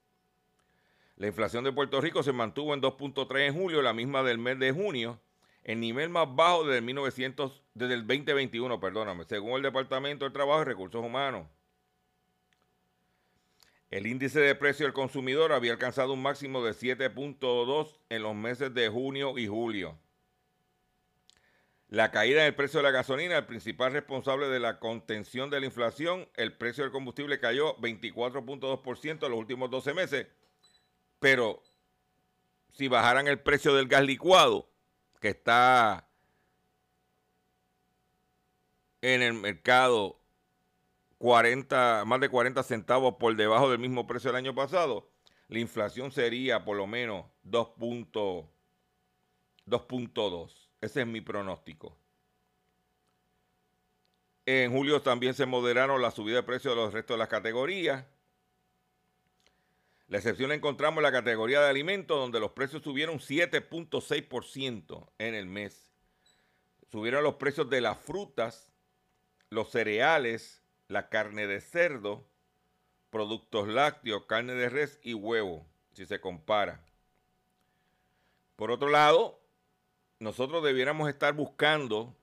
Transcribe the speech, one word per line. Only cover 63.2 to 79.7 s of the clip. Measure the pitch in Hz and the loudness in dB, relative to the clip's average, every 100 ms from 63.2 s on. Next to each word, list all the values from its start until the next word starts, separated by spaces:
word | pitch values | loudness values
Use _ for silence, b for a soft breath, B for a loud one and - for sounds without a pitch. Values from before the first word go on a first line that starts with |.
siete | - 143 175 147 | -4 0 0 0
punto | - 165 165 139 | -4 -10 -6 -6
seis | - 147 | -4 -4
por | 139 120 | -4 -10
ciento | - 139 135 110 - 82 - - | -10 -8 -8 -8 -12 -18 -16 -8
en | 113 110 | -6 -6
el | 92 | -8
mes. | 101 101 - _ _ _ _ _ _ _ _ _ _ _ | -8 -10 -12 _ _ _ _ _ _ _ _ _ _ _
Subieron | 110 113 135 | -6 -2 2
los | 147 - | 2 0
precios | 135 139 131 | -2 -2 0
de | 131 | 2
las | 113 104 | 0 -2
frutas, | - 180 190 - 113 - _ _ _ _ _ _ _ _ - | -8 -10 -8 -4 -4 -6 _ _ _ _ _ _ _ _ -8
los | 107 104 | -6 -2
cereales, | 120 107 107 143 160 120 110 - - _ _ - | -2 0 2 4 2 0 -6 -10 -20 _ _ -8
la | 101 - | -6 -2
carne | 110 104 107 104 | -4 -4 -4 -4
de | 101 | -4
cerdo, | - 170 170 131 101 107 113 _ _ _ _ _ _ _ _ | -4 0 0 -2 -8 -8 -12 _ _ _ _ _ _ _ _
productos | 110 104 110 _ 110 104 | -6 -4 -6 _ -4 0
lácteos, | 117 147 143 117 101 - | 0 0 -2 -6 -6 -2
carne | 110 123 | -4 -2
de | 127 123 | -2 -2
res | 135 143 - | -2 -4 -8
y | 117 | -10
huevo, | 110 104 117 98 80 80 _ _ | -8 -2 -2 -2 -8 -16 _ _
si | - 92 | -18 -10
se | 98 | -8
compara. | 95 87 - 107 92 78 _ _ _ _ _ _ _ _ _ _ _ _ _ _ _ _ _ - | -8 -8 -2 0 0 -6 _ _ _ _ _ _ _ _ _ _ _ _ _ _ _ _ _ -8
Por | 107 | -4
otro | 120 143 | -2 2
lado, | 147 151 165 220 - _ _ _ | 6 8 6 4 -6 _ _ _